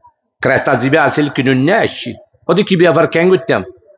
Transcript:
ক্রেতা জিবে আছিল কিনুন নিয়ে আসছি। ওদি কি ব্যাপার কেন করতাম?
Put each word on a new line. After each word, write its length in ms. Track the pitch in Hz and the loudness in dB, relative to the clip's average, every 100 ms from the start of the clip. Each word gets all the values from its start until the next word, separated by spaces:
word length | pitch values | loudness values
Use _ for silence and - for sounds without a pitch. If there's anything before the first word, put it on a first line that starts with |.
| - _ _ - | -20 _ _ -6
ক্রেতা 320 | 127 127 - | -2 0 0
জিবে 240 | 127 131 156 | -2 0 0
আছিল 300 | 139 143 147 | 0 0 -4
কিনুন 280 | - 127 127 | -2 0 0
নিয়ে 180 | 143 | 2
আসছি। 400 | 202 - - 120 110 - _ - | 0 -2 -6 -12 -14 -18 _ -2
ওদি 140 | 180 | 0
কি 140 | 208 185 | 0 2
ব্যাপার 300 | 175 160 160 | 2 2 0
কেন 240 | 165 180 | 0 2
করতাম? 340 | 185 - 117 92 - _ | 2 0 -4 -4 -16 _